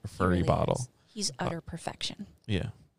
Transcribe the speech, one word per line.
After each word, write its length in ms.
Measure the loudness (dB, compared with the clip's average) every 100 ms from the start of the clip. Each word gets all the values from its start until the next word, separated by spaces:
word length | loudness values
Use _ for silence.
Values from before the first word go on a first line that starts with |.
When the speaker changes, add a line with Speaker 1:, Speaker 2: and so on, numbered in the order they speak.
Speaker 1:
a 40 | -8
Speaker 2:
He 60 | 0
Speaker 1:
furry 120 | 4 4
Speaker 2:
really 60 |
Speaker 1:
bottle. 320 | 4 4 2
Speaker 2:
is. 140 | 0 -2 _ _
He's 240 | -6 -6 -4
Speaker 1:
Uh, 80 | -4
Speaker 2:
utter 140 | -4
perfection. 640 | -8 -8 -8 -6 -8 -8 -14 -14 -2
Speaker 1:
yeah, 200 | -2 -2 -8 -20